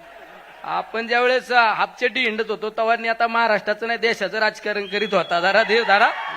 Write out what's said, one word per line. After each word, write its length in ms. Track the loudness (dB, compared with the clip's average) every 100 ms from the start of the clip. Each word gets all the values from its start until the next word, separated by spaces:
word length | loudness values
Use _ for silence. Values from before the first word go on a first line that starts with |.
| -20 -20 -20 -20 -20 -14
आपण 440 | -6 -6 -4 -6 -2
ज्यावेळेस 460 | 2 2 2 2
हाफचड्डी 680 | 2 2 2 -4 -2 -2 0
हिंडत 300 | -2 -2 -4
होतो 200 | -4 -6
तेव्हा 260 | -2 0 0
नेता 300 | 0 0 0
महाराष्ट्राचं 600 | 2 2 2 -2 -4 -4
नाही 120 | -2
देशाचं 400 | -2 -2 -4 0
राजकारण 480 | -2 -2 -6 -6 -4
करीत 220 | -4 0
होता. 280 | 0 0 0
जरा 220 | 2 2
धीर 200 | 4 2
धरा, 280 | 4 4 4 2 -8